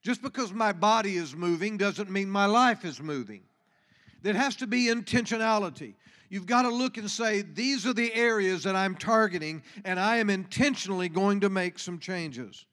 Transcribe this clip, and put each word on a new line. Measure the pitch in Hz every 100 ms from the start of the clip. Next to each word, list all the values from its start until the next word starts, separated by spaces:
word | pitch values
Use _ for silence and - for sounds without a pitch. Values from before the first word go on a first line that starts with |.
Just | 190 240
because | 254 - 233
my | 202 220
body | 175 208 226 196 185
is | 160 147
moving | 175 170 202 214
doesn't | 202 196 202
mean | 196 196
my | 202 202
life | 226 247 220 175
is | 131
moving. | 156 147 110 104 _ _ _ _ _ _ - _
There | 196 214
has | 269 -
to | 254
be | 247 240
intentionality. | 233 - 247 226 226 220 214 185 135 123 101 _ _ _
You've | 190 180
gotta | 240 247
look | 240 254 -
and | 208
say, | - 226 208
"These | 196 151 254 277 202
are |
the | 226 233
areas | 226 233 220 190 185
that | 196 190
I'm | 190 180
targeting, | - 226 214 175 156 156 - -
and | 190 185
I | 202 233
am | 214
intentionally | 190 190 - 285 262 185 190 180
going | 165 196 202
to | 196
make | 190 180 175
some | - 175
changes." | - 185 160 123 113 101 -